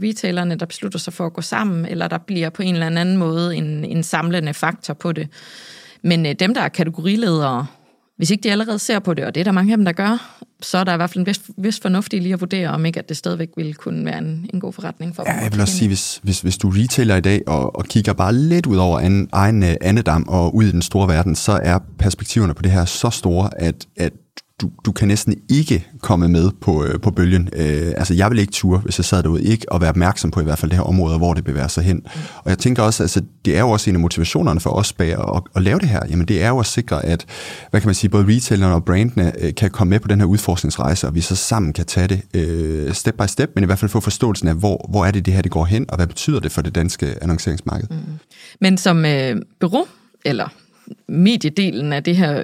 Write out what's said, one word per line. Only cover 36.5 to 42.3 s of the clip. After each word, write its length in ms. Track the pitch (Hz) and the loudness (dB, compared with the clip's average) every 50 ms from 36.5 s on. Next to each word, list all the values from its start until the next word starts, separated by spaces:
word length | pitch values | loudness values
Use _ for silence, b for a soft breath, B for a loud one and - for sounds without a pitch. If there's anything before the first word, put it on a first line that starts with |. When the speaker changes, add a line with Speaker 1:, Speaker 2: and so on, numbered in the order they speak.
| 127 131 | 2 0
Speaker 2:
at 80 | 107 | 0
sikre, 380 | - - - - - - 73 - | 0 -2 -4 -2 -2 -2 -2 0
at, 220 | - 85 85 - B B B B B B B B B | 0 -2 -2 -4 B B B B B B B B B
hvad 100 | - 110 | 0 2
kan 80 | 101 104 | 2 2
man 60 | 92 | 0
sige, 160 | - - 95 | 2 0 2
både 260 | 104 104 101 101 110 | 4 4 4 6 4
retailerne 380 | 127 - - 110 101 98 92 87 | 2 2 2 2 4 4 4 4
og 100 | 82 85 | 2 2
brandene, 480 | - 87 95 110 120 - - 90 82 - - | 2 2 2 2 2 2 0 0 0 0 -2
øh, 140 | - 78 - | -4 -4 -2
kan 160 | - 107 92 | 0 0 0
komme 200 | - - 104 90 | 2 2 2 2
med 100 | 98 113 | 2 2
på 80 | - 110 | 2 2
den 120 | 101 101 | 2 4
her 60 | 101 | 4
udforskningsrejse, 800 | 85 98 101 - - 90 - - 73 - - 62 67 90 - - | 4 4 2 2 0 -2 0 -2 -4 -2 0 0 0 0 0 0
og 80 | - 78 | -2 -2
vi 60 | 85 | -2
så 160 | 82 - 95 | -2 0 -2
sammen 360 | 92 - - 117 110 95 76 | -2 0 0 0 0 0 0
kan 140 | 73 - 82 | -2 -2 -4
tage 220 | - - 95 90 92 | -2 0 0 2 2
det, 140 | 98 95 - - | 0 -2 -2 -4